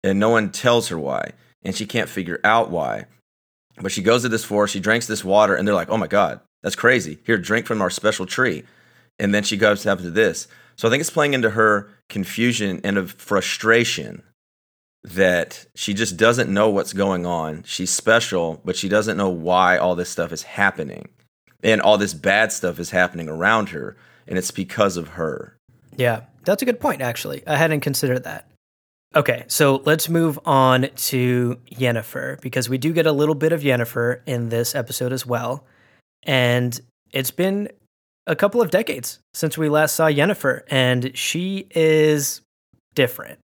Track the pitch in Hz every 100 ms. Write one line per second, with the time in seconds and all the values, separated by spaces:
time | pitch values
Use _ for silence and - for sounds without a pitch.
0 | 95 98 110 117 101 - 127 120 113 85
1 | 69 58 50 - _ _ - 92 107 120
2 | 101 - 87 85 104 113 - 85 69 52
3 | 50 _ _ _ _ _ _ - 95 104
4 | 98 120 123 110 - 104 104 98 104 117
5 | 117 107 92 101 104 98 101 98 85 110
6 | 90 98 90 57 _ _ - - 120 127
7 | 80 76 - 110 87 110 - 110 92 -
8 | 104 107 95 - 127 76 - _ _ _
9 | _ _ 101 101 104 104 107 101 107 95
10 | 90 90 104 80 - - _ - 113 131
11 | 165 165 147 135 113 104 110 104 101 _
12 | _ 101 92 - 120 117 101 90 - 101
13 | 92 - - 98 - - 113 117 117 -
14 | 62 50 _ _ _ _ _ _ _ _
15 | - 87 92 87 78 - - - - 101
16 | 110 87 113 120 90 98 107 98 - 95
17 | 98 90 87 85 80 78 - - 92 -
18 | - 113 - 92 82 80 - 90 98 104
19 | 107 92 98 87 82 90 92 90 92 87
20 | 90 - 85 82 - - 101 - 73 -
21 | - _ _ _ _ _ 104 110 - 104
22 | 101 80 95 98 110 - 90 85 85 95
23 | 90 85 80 78 92 113 101 80 57 -
24 | _ _ - 92 90 - 92 - 101 87
25 | 78 - 80 - - _ _ _ _ -
26 | 123 113 - _ - 196 247 233 294 165
27 | 123 117 - 139 - 147 160 151 143 135
28 | 139 127 - - - _ _ _ _ _
29 | _ 156 143 120 - - 143 135 151 156
30 | 160 165 165 135 - 139 131 127 135 -
31 | - 131 123 123 123 123 _ 120 127 117
32 | 107 135 131 - 131 131 117 131 147 165
33 | 160 143 151 147 156 165 143 123 117 120
34 | 117 123 - 120 117 117 120 143 117 -
35 | 127 127 123 117 120 139 _ _ _ _
36 | _ _ - 135 123 123 123 120 - _
37 | _ 135 131 - 185 196 208 - _ _
38 | _ _ - 160 202 240 196 180 - -
39 | 117 - _ - 160 160 156 151 151 -
40 | 160 143 165 196 139 127 - 135 127 123
41 | 127 - - 165 185 196 190 165 160 156
42 | 151 151 139 - _ _ _ _ _ -
43 | 123 - - -